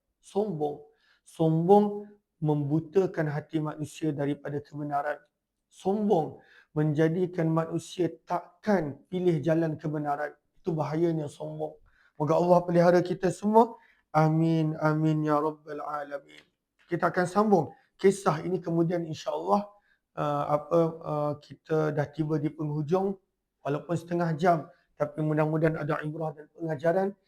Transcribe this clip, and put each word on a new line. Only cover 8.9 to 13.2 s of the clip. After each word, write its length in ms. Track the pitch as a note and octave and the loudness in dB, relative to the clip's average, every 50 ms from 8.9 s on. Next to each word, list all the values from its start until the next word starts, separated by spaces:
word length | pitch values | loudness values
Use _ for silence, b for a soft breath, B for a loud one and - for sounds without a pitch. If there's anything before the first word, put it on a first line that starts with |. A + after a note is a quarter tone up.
| C3 - _ _ | -6 -10 _ _
pilih 320 | F3+ F3+ F3+ F3+ E3 D3 | -4 0 2 2 2 2
jalan 400 | C3 E3 D#3+ E3 E3 D#3+ D3+ D3+ | 2 2 2 2 2 0 -2 -4
kebenaran. 560 | - D#3 D3+ D#3 D3+ D3 C#3+ D3 D3+ D3 - _ _ _ _ _ | -6 -6 -6 -4 -4 -4 -4 -4 -6 -8 -10 _ _ _ _ _
Itu 160 | - F#3 E3 | -6 -4 -4
bahayanya 560 | D#3 C#3+ C#3 D3+ D#3+ E3+ E3+ E3 D#3+ D3 C#3+ | -2 -4 -4 -2 0 0 0 0 -2 -4 -8
sombong. 480 | - - D#3 D#3 D3+ D#3 D#3 D3+ - - b b b b b b _ - | -10 -12 -12 -10 -8 -8 -8 -8 -10 -12 b b b b b b _ -2
Moga 160 | D3+ D3 D#3+ | 0 2 2
Allah 240 | E3 F3 F3 F3+ F3 | 4 6 6 6 6
pelihara 400 | F3 F3+ E3+ E3+ E3+ F3+ F3 F3+ | 4 4 4 6 6 6 6 6
kita 320 | E3+ F#3 F3+ - | 4 2 -2 -2